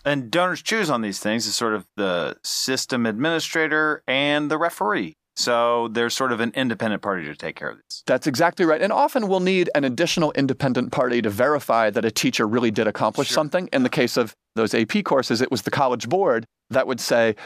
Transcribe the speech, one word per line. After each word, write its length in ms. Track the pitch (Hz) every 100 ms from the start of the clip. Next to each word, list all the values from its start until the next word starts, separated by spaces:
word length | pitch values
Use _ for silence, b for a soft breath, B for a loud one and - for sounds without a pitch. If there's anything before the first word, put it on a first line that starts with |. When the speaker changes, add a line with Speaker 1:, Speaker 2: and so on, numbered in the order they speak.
| 143
Speaker 1:
And 260 | 143 117
DonorsChoose 640 | 170 180 170 - 220 165
on 80 | 123
these 180 | 107 98
things 260 | 104 113 110
is 80 | -
sort 180 | 113
of 120 | 107 - -
the 400 | 95 87 73 -
system 640 | - - - 131 - 127 113
administrator 1000 | 107 160 160 - 165 151 156 156 147 -
and 420 | 131 143 147 147
the 80 | 156
referee. 580 | 170 - 208 208 165 - _ -
So 540 | 123 117 120 120 117
there's 240 | 113 117
sort 180 | - 131
of 80 | 113
an 140 | 117 135
independent 460 | 131 107 113 101
party 240 | 104 92 76
to 100 | 76
take 220 | 82 -
care 140 | 69
of 60 | 57
this. 260 | _ - -
Speaker 2:
That's 220 | 127 156
exactly 360 | 131 170 170 165
right. 160 | 156
And 120 | 196
often 340 | - 302 254 202
we'll 140 | 190
need 280 | 180 185 170 147
an 80 |
additional 480 | 135 123 170 - 151
independent 600 | 139 135 127 139 123 -
party 280 | - 127 120
to 80 | 110
verify 600 | 98 131 147 - 113 110
that 160 | 110 110
a 60 |
teacher 360 | - 135 - 107
really 240 | 120 117
did 160 | 110 107
accomplish 420 | - 110 127 135
Speaker 1:
Sure. 60 | 165
Speaker 2:
something. 320 | 151 180 185
In 100 | 135
the 60 | 127
case 260 | - 120 135
of 200 | 110 - _ -
those 180 | 110
A 120 | 117 113
P 180 | 208
courses, 380 | - 139 - 117
it 100 | 127
was 120 | 120
the 80 | -
College 360 | - 131 120 117
Board 380 | 185 180 117 113 _ _
that 180 | 131 123
would 140 | 123
say, 340 | - 123 113 107